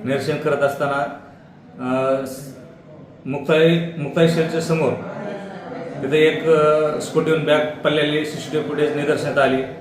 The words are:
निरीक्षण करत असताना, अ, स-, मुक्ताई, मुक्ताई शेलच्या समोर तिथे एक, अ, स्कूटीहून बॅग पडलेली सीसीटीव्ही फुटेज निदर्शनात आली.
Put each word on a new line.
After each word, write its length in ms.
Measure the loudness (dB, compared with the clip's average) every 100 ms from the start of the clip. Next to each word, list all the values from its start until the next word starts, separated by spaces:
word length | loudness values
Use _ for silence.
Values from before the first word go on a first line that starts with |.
निरीक्षण 320 | -2 -2 -2 -2
करत 260 | -2 0
असताना, 400 | 0 0 -4 -2 -4 -8 -18 -20 -20 -20 -20 -10
अ, 460 | -4 0 0 0 -4
स-, 280 | -10 -14 -16 -20 -20 -20 -20 -20 -16 -8
मुक्ताई, 520 | -6 2 4 6 4 -2 -8
मुक्ताई 300 | -4 2 4
शेलच्या 320 | 4 0 -2
समोर 320 | -2 0 0 -2 -8 -10 -10 -10 -12 -14 -12 -12 -10 -8
तिथे 160 | 0 4
एक, 300 | 4 4 2
अ, 520 | 4 6 4 2 -2
स्कूटीहून 440 | 0 0 2 0
बॅग 140 | 4 2 2 -2
पडलेली 420 | 0 2 2 0 -2
सीसीटीव्ही 420 | -8 -4 -4 -2
फुटेज 280 | 0 0 0
निदर्शनात 420 | 0 -2 0 2
आली. 240 | 4 2 -2 -10